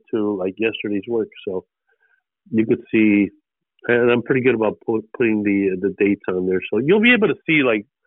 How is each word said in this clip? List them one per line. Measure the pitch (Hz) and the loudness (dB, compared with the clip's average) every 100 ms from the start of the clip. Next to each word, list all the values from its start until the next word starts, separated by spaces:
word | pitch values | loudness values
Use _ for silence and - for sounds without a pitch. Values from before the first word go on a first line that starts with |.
| _ | _
to, | 117 104 101 | -4 -2 -2
like, | 92 92 | -4 -2
yesterday's | 113 104 110 104 98 | -4 -4 -6 -6 -4
work. | 117 101 - - | -4 -6 -8 -10
So | 92 - _ _ _ _ _ _ _ - | -10 -10 _ _ _ _ _ _ _ -6
you | 110 113 | -2 0
could | 120 - | -2 -2
see, | 113 107 101 98 - _ _ _ _ - | 2 4 4 0 -4 _ _ _ _ -2
and | 120 120 | 2 2
I'm | 120 | 2
pretty | 117 135 | 0 0
good | 127 113 | 2 0
about | 107 101 - | 0 -4 -4
pu-, | 110 107 - | -6 -6 -2
putting | 117 107 | 0 0
the, | 104 98 98 92 | 0 0 0 -2
the | 98 92 | -4 0
dates | 101 98 - | 0 0 -2
on | 92 92 | -4 -2
there. | 92 - | -2 -2
So | 107 | -2
you'll | 139 214 | 2 2
be | 233 | 4
able | 240 202 | 2 2
to | 139 - | -2 -2
see, | 160 | 0
like, | 127 110 104 _ | 2 0 -4 _